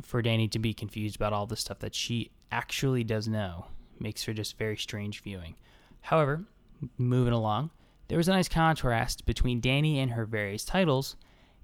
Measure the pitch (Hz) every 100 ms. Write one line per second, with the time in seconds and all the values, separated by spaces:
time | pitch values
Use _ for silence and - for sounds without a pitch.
0 | - 123 113 113 110 113 113 104 107 110
1 | 107 98 107 104 104 113 - 98 107 -
2 | - 120 - - _ 117 - - 135 127
3 | 113 110 107 110 98 85 - - - -
4 | 107 107 - 110 104 - 110 104 - 107
5 | 104 101 - 95 85 - - - - -
6 | - 160 139 151 202 _ _ - 131 -
7 | 123 123 120 120 110 107 156 - - _
8 | - 165 170 190 170 165 160 156 127 113
9 | - - - - 123 120 127 135 156 143
10 | 131 120 110 113 101 104 - 180 180 131
11 | 139 - - - - _